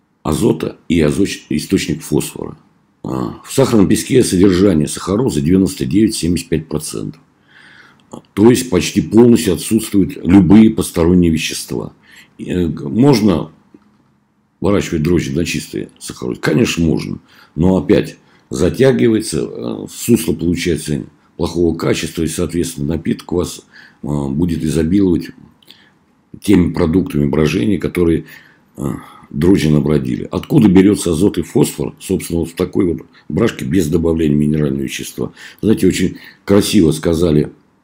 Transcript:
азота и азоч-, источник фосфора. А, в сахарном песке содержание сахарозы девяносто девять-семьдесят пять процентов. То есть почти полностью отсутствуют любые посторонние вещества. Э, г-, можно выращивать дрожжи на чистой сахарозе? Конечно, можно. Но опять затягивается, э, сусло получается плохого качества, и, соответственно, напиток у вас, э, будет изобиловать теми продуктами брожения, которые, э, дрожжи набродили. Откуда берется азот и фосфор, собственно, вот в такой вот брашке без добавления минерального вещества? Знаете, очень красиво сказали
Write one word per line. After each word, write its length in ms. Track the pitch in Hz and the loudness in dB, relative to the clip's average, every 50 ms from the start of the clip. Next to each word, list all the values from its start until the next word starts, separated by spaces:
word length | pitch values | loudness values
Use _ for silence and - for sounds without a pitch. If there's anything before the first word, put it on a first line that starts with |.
| _ _ _ _ - | _ _ _ _ -6
азота 540 | - 78 - 98 117 - - - - - - _ - | -4 -2 0 0 0 0 -2 -4 -10 -10 -10 _ -2
и 100 | - 87 | 0 0
азоч-, 440 | 76 76 73 - 98 - - - - - | 2 0 0 0 -2 -4 -4 -8 -8 -6
источник 520 | - 76 76 - 98 90 - - 78 73 | -6 -6 -4 -2 -2 -2 -2 -2 -6 -8
фосфора. 560 | - - 76 69 - - - 50 50 50 50 - _ _ _ _ _ _ _ _ - | -6 -4 -4 -4 -4 -4 -8 -12 -14 -14 -16 -18 _ _ _ _ _ _ _ _ -10
А, 360 | - 65 65 64 - - - - | -8 -8 -6 -6 -8 -10 -14 -16
в 80 | - | -4
сахарном 360 | - - 139 104 120 110 95 82 | 0 0 2 4 4 4 4 4
песке 360 | 110 - - - 131 127 113 | 2 0 0 2 2 2 2
содержание 640 | - 104 90 92 104 90 87 95 104 90 76 73 69 | 2 2 4 4 4 4 4 2 2 2 2 0 -2
сахарозы 540 | - - - - 95 107 135 123 73 73 | -4 -8 -6 -4 -2 -2 -2 -2 -2 -2
девяносто 440 | 71 78 90 95 95 87 - - 73 | 0 2 2 2 2 0 -2 -4 -4
девять-семьдесят 640 | 65 71 101 110 104 - - - 85 90 80 - - | -2 0 2 2 0 0 -2 -4 -2 -2 -4 -4 -4
пять 180 | 82 78 80 - | -4 -4 -4 -4
процентов. 540 | 76 76 - - - 53 53 50 50 - _ _ _ _ _ _ _ _ - - - - - - _ _ _ _ - - - _ - | -8 -8 -8 -8 -10 -10 -10 -10 -12 -16 _ _ _ _ _ _ _ _ -20 -20 -20 -20 -20 -20 _ _ _ _ -20 -20 -20 _ -2
То 160 | - 101 117 | 4 4 4
есть 200 | 123 - - - | 4 4 2 0
почти 320 | - 90 78 - - 101 | -2 -2 -2 -2 -2 -2
полностью 520 | 82 76 95 110 120 120 120 98 78 98 85 | -2 2 4 4 6 6 6 4 2 0 -2
отсутствуют 640 | 76 - - 107 113 110 - - 101 90 - - - - | -2 -2 -2 -2 -2 -2 0 0 0 0 0 -2 -6 0
любые 460 | 82 92 101 92 78 95 110 110 110 | 4 4 6 6 8 8 8 6 6
посторонние 580 | 110 - 78 - - 87 82 85 92 90 87 85 | 4 0 -4 -4 0 0 2 4 4 4 4 4
вещества. 640 | 80 78 - - - - - - - 58 50 - - _ _ _ - - - _ _ - | 2 0 -2 -4 -8 -10 -10 -8 -8 -8 -8 -10 -14 _ _ _ -20 -20 -20 _ _ -14
Э, 280 | - - - 90 90 82 | -10 -4 -2 -2 -2 -2
г-, 200 | 73 - 76 71 | -2 -6 -8 -4
можно 640 | - 104 127 147 139 110 104 104 90 73 64 - - _ _ _ _ - _ _ _ _ _ _ _ _ _ _ _ _ _ _ _ - | 0 4 4 6 6 4 4 2 2 0 -2 -6 -12 _ _ _ _ -20 _ _ _ _ _ _ _ _ _ _ _ _ _ _ _ -4
выращивать 420 | - 90 101 92 76 - 85 82 73 | -2 0 0 0 0 -2 -2 -2 0
дрожжи 300 | 85 87 80 - 65 67 | 2 2 0 0 -2 -4
на 120 | 78 87 | -4 -4
чистой 440 | - - 73 - - - 50 50 - _ - | -4 -4 -6 -8 -8 -10 -10 -10 -12 _ -18
сахарозе? 400 | - - - - - 62 58 - | -16 -16 -12 -10 -8 -8 -6 -4
Конечно, 420 | - - - 76 117 - - - 85 | -2 0 2 2 2 0 0 0 0
можно. 360 | 78 67 55 50 50 50 50 _ _ _ _ _ _ - | 0 0 -2 -4 -6 -10 -12 _ _ _ _ _ _ -4
Но 220 | 73 82 95 95 92 | 0 2 2 2 2
опять 400 | - - 104 65 - - - - _ _ _ _ _ - | 2 2 2 2 2 -2 -6 -18 _ _ _ _ _ -10
затягивается, 1000 | - 64 85 87 - - 123 135 127 117 123 120 110 107 110 - 80 71 58 50 | -4 -2 -2 0 2 2 4 4 4 4 2 2 2 0 -2 -4 -4 -4 -6 -6
э, 380 | 50 - 117 120 - - - - | -8 -10 -10 -8 -8 -10 -10 -12
сусло 420 | - - - - 120 - - - 87 | -14 -6 -2 0 0 2 2 -2 -4
получается 720 | - 80 87 87 85 - 87 82 76 - 78 76 69 50 - - _ _ _ _ | -2 -2 -2 -2 -2 -2 -2 -4 -4 -4 -4 -6 -6 -6 -10 -16 _ _ _ _
плохого 400 | - 80 87 87 85 87 82 80 | -6 -6 -4 -2 0 0 0 0
качества, 480 | 82 101 117 - - - 76 - - 82 | -2 -2 -2 -2 -2 -4 -8 -6 -4 -4
и, 40 | 78 | -4
соответственно, 680 | 78 - 87 80 - 87 80 80 - 73 73 71 80 | -4 -4 -4 -4 -2 -4 -4 -4 -6 -6 -6 -4 -4
напиток 380 | 76 - - 76 - - - - | -4 -4 -4 -6 -6 -6 -6 -4
у 20 | 87 | -4
вас, 280 | 87 - - - - _ - - - - _ _ - | -4 -4 -8 -14 -20 _ -20 -20 -20 -20 _ _ -8
э, 40 | 65 | -6
будет 560 | 73 73 71 69 67 73 87 85 82 78 80 | -6 -4 -4 -4 -4 -2 -2 -2 -2 -4 -4
изобиловать 680 | 78 67 78 80 80 92 101 98 92 85 71 - - - - - - _ _ _ _ - _ _ _ _ _ _ _ _ _ _ _ - - | -2 -2 -2 0 0 2 2 2 2 0 0 -2 -6 -16 -20 -20 -20 _ _ _ _ -20 _ _ _ _ _ _ _ _ _ _ _ -20 -6
теми 300 | - - 104 90 87 82 | 0 2 4 4 4 2
продуктами 540 | - 80 87 82 80 92 82 - - 73 73 | 0 -2 0 0 2 0 0 0 -2 -2 0
брожения, 540 | 71 65 76 78 76 78 98 117 110 98 78 | 0 2 2 0 0 0 0 -2 -2 -2 -2
которые, 460 | 73 73 - 87 87 82 82 78 78 - - - - _ _ _ _ _ _ - | -4 -4 -2 0 0 2 0 0 -4 -8 -18 -20 -20 _ _ _ _ _ _ -8
э, 60 | 69 69 55 - - - - - - - | -8 -6 -6 -8 -12 -18 -20 -20 -20 -12
дрожжи 400 | - 69 76 87 101 85 69 78 | -6 0 2 4 4 4 4 2
набродили. 580 | 76 76 71 73 76 73 65 62 60 50 - - | 2 2 2 2 0 0 -2 -2 -6 -6 -6 -6
Откуда 360 | - - 78 - - 151 110 104 | -8 -8 -4 0 2 4 6 6
берется 440 | 90 95 92 101 101 - - 87 | 6 6 6 6 4 2 0 -2
азот 260 | 85 76 95 104 - - | 0 2 2 0 0 -2
и 40 | |
фосфор, 540 | 78 - - 139 73 - - - 71 55 - - | -4 -2 0 0 0 0 -2 -6 -8 -8 -10 -10
собственно, 400 | - - 98 82 73 - 85 82 | -6 -4 -4 -4 -4 -4 -4 -4
вот 100 | 80 - | -4 -4
в 60 | - | -4
такой 300 | - 92 90 - - 104 | -6 -6 -4 -2 0 0
вот 160 | 87 80 - - _ _ _ _ - | 0 -2 -4 -8 _ _ _ _ -6
брашке 380 | 73 87 113 117 - - - | -2 -2 -2 -2 -2 -4 -6
без 220 | 64 71 98 85 73 | -2 0 0 0 0
добавления 500 | 82 87 80 82 82 82 82 76 73 73 | 0 0 0 0 0 0 0 0 2 0
минерального 460 | 73 73 76 78 76 71 67 69 67 | 0 0 0 0 0 -2 -2 -4 -6
вещества? 500 | 64 - - 65 - - - 62 - - - - - - _ | -8 -8 -10 -12 -12 -10 -10 -10 -10 -10 -14 -20 -20 -12 _
Знаете, 260 | - 101 110 - 95 92 | 0 0 2 2 2 2
очень 300 | - - 92 87 - - - - - _ _ | 2 2 -2 -4 -4 -8 -16 -20 -20 _ _
красиво 460 | - 101 101 95 - - 107 87 78 | 2 2 2 2 2 2 4 4 4
сказали 600 | - - - 90 85 78 87 85 76 76 71 - - _ _ _ _ _ | 2 0 -2 -2 0 0 2 2 2 2 0 0 -4 _ _ _ _ _